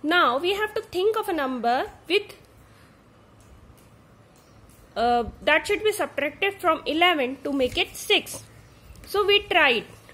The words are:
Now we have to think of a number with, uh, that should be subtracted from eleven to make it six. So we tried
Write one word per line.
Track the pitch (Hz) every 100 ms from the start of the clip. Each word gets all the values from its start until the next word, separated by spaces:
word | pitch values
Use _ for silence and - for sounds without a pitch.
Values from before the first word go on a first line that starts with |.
Now | 294 349 294 254
we | 349
have | 392 427
to | 440
think | - 359 403 440
of | 415
a |
number | 330 262 254 233 254 392 - -
with, | 415 415 - - - - - - - _ - - - - - - - - - - - - - - - - - - -
uh, | 233 240 220 -
that | 202 311 311
should | 403
be | 427
subtracted | - 285 - 294 285 392 392
from | 359 320 -
eleven | 302 349 320 247 269
to | -
make | 277 254 320
it | 392
six. | - - 381 - - - - - - - - -
So | 392
we | 392 403
tried | 403 359 294 240 - - -